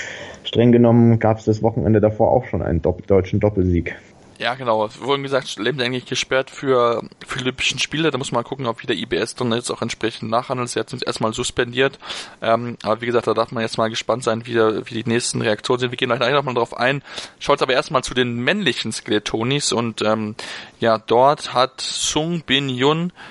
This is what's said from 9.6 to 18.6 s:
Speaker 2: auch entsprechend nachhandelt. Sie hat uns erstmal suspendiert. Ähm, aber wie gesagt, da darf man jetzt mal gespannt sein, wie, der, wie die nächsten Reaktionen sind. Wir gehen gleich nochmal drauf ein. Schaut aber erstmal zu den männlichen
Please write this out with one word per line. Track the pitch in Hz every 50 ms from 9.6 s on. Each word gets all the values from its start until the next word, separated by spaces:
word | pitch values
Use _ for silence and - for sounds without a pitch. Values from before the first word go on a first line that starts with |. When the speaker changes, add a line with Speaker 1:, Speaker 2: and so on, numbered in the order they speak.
| - -
Speaker 2:
auch | - - 113
entsprechend | 113 - - - 110 - - 117 110
nachhandelt. | 113 120 127 - 135 127 123 120
Sie | - 117
hat | 110 - -
uns | 120 -
erstmal | - 117 - 120 110 113
suspendiert. | 120 123 - - - 127 120 120 127 135 139 - - - - - - - - - -
Ähm, | - 110 113 117 120 120 117 - -
aber | 104 110 110 117
wie |
gesagt, | 120 120 117 - 113
da | 107
darf | 110 113 - -
man | - -
jetzt | - - -
mal | 113 110
gespannt | 113 - - - 110 120 -
sein, | 117 113 113 117
wie, | 120 117
der, | 117 110 110 107 - -
wie | - - 113
die | 107 -
nächsten | 113 120 - - - 123 117
Reaktionen | 113 107 - - - 127 123
sind. | 127 123 127
Wir |
gehen | - 131 123
gleich | 120 117 117 120 143
nochmal | 143 139 139 120
drauf | 117 117 - -
ein. | - 117 127 139 143 - - - - - - - -
Schaut | - - 143 139 151
aber | 131 123
erstmal | 135 151 - 156 131 -
zu | - 123
den | 123 123 123 117 120 120
männlichen | 135 185 208